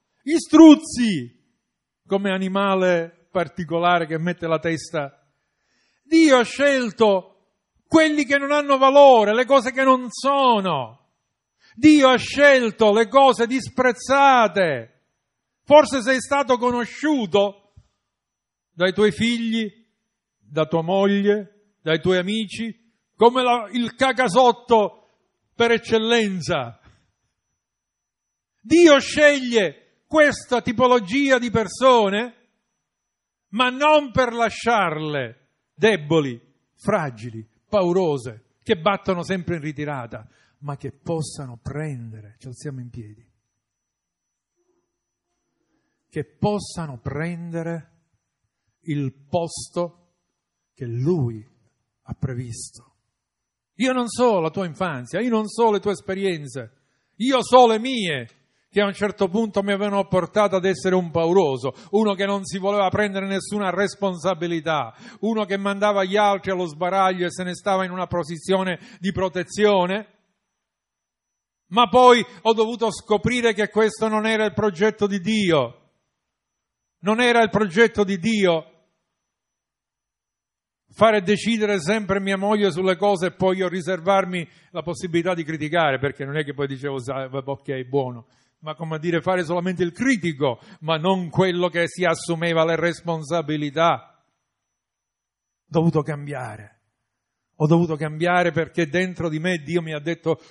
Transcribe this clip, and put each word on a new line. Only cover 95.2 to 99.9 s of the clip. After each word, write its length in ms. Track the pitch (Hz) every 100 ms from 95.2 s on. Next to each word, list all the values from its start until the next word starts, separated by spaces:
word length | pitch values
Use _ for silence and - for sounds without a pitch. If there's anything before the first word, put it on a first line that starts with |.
| _ _ _ _ _
Ho 60 |
dovuto 300 | 160 165 160
cambiare. 760 | 139 147 143 135 120 104 101 _ _ _ _ _ _ _ _ -
Ho 60 | 151
dovuto 280 | 170 170 151
cambiare 560 | 151 156 170 180 175
perché 360 | 156 156 - 156
dentro 420 | 170 185 165 165
di 100 | 156
me 180 | 180 175
Dio 240 | 143 170
mi 120 | 160